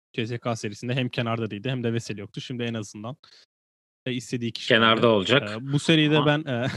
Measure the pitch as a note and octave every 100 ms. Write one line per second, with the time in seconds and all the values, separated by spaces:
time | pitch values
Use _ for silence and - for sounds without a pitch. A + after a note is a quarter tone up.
0 | _ - A2+ A#2+ B2 A2+ A2 G2+ A#2+ C3
1 | B2+ - A#2 A2+ A2 G2+ A#2+ C3 A#2 A#2
2 | - G#2 G2 - - B2 A#2 A2+ G#2 G#2+
3 | A2 C#3+ _ _ _ _ _ _ _ _
4 | C3 B2 - B2+ A#2 - - A#2 A2+ A2+
5 | A#2 G#2+ F#2+ C3+ G#2 A2 C3+ C#3+ - D#3+
6 | D3+ D3+ D3 D3 D3+ A#2+ C3+